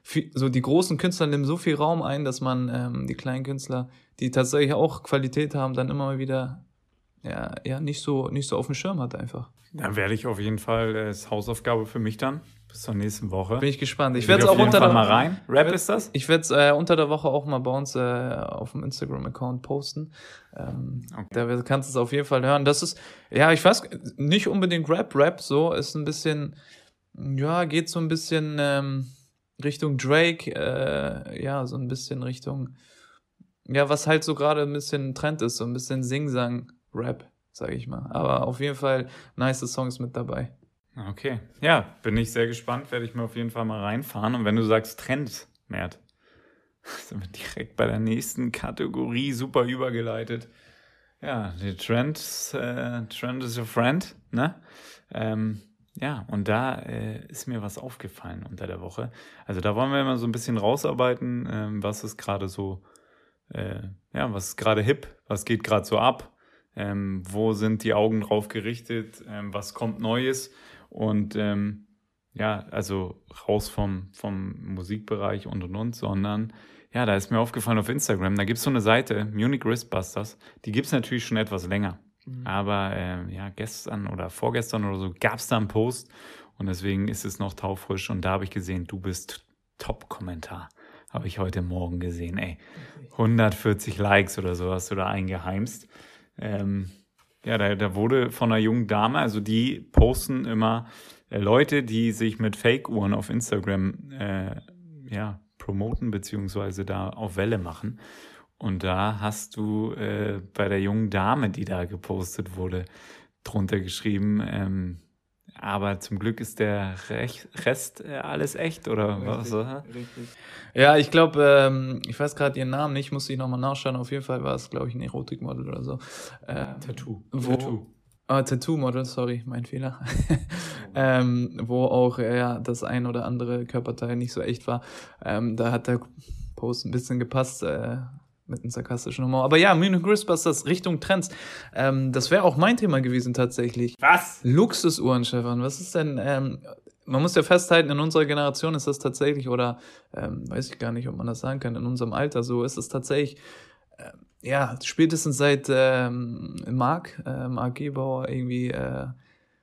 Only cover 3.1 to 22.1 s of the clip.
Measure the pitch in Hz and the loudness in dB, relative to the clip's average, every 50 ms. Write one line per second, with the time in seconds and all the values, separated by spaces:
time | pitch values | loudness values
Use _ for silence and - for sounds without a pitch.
3.1 | 127 - - 135 127 135 135 135 139 135 - - 131 127 127 127 - - _ _ | -6 -6 -4 -4 -4 -4 -4 -6 -6 -8 -6 -4 -4 -4 -4 -6 -10 -20 _ _
4.1 | _ - 127 127 127 135 123 127 - 147 147 139 151 - 165 156 160 - - - | _ -4 -4 0 2 2 2 4 4 4 4 4 4 4 4 2 2 -4 -4 0
5.1 | - 135 135 127 131 147 151 143 - 143 131 131 131 127 127 131 143 143 139 135 | 0 0 0 0 0 0 -2 0 0 -2 -2 0 0 -2 -2 -2 -2 -2 -2 -2
6.1 | 135 131 135 131 131 131 127 131 127 - - _ _ _ _ _ _ _ _ _ | -2 -4 -2 -2 -2 -2 -2 -4 -8 -12 -16 _ _ _ _ _ _ _ _ _
7.1 | _ _ - - - - - - - - - - 131 139 160 143 147 143 - 147 | _ _ -12 -10 -8 -6 -8 -8 -10 -8 -8 -6 -6 -4 -4 -4 -4 -4 -2 0
8.1 | 143 135 131 - - 143 135 - - - 127 - 143 - - 180 - - 123 120 | 0 0 0 0 -2 -2 -2 0 -2 -2 -2 -2 -4 -4 -4 -4 -2 -2 -4 -4
9.1 | - - - 120 - 127 123 - _ _ _ _ - 151 127 110 104 104 95 101 | -6 -8 -8 -8 -8 -10 -10 -12 _ _ _ _ -10 -6 -4 -2 0 0 2 2
10.1 | 113 107 - 127 107 98 101 110 110 101 - - 113 113 113 110 110 110 110 107 | 0 0 0 -2 -2 -2 -2 -2 -2 -2 0 0 2 2 2 2 0 0 -2 -4
11.1 | 101 104 - - 110 104 104 117 117 - - 123 117 113 110 107 - 117 110 110 | -4 -8 -6 -4 -4 -4 -2 -4 -6 -2 0 0 2 2 0 -2 -2 -2 -2 -2
12.1 | 107 - 135 131 139 156 - - - - - - - - - - 110 98 104 107 | -2 -2 -2 -2 -2 -4 -10 -14 -20 -20 -20 -20 -16 -12 -8 -4 -2 -2 -2 -2
13.1 | 104 - 107 98 95 95 92 92 113 127 135 143 135 - 147 135 - - 143 135 | -4 -4 -6 -4 -2 -2 -2 0 0 2 2 0 0 0 -4 -4 0 0 0 2
14.1 | 127 123 110 107 190 196 - - - - - - - - - 117 117 113 110 101 | 2 2 6 6 8 10 10 10 10 10 10 10 10 10 10 10 10 8 8 8
15.1 | 107 117 135 165 185 - - - 120 139 156 160 180 175 - - 208 214 208 - | 8 8 6 4 0 -4 -4 4 6 8 8 8 6 2 2 0 0 0 0 -2
16.1 | - 139 131 - 160 165 160 - 135 143 143 143 143 147 139 143 175 160 156 143 | -4 -4 2 4 4 4 4 4 6 6 8 8 6 6 6 4 6 4 6 4
17.1 | 151 151 143 147 131 147 139 147 143 127 127 127 127 139 143 - - 131 123 123 | 2 2 2 2 2 2 2 2 0 0 0 0 0 0 -2 -2 -2 0 0 2
18.1 | 123 123 127 127 - - - - - - - 127 - - - 135 131 - 147 135 | 0 0 -2 -2 -2 -4 -4 -4 -6 -6 -8 -6 -6 -6 -6 -6 -4 -4 -6 -4
19.1 | 135 - 131 131 127 - 127 123 127 123 127 - 139 143 143 - - 151 156 156 | -4 -4 -4 -6 -6 -4 -4 -4 -4 -6 -4 -4 -4 -4 -4 -6 -8 -8 -10 -10
20.1 | - - - - - - - _ - - - - 123 127 - 127 131 127 120 - | -12 -20 -20 -20 -20 -20 -20 _ -12 -10 -8 -8 -6 -6 -6 -6 -6 -8 -10 -10
21.1 | - - 104 - - 117 120 117 123 123 123 - 139 139 135 143 127 127 120 120 | -12 -12 -12 -6 -4 -2 -2 0 -2 -2 0 0 0 0 0 -2 0 0 0 0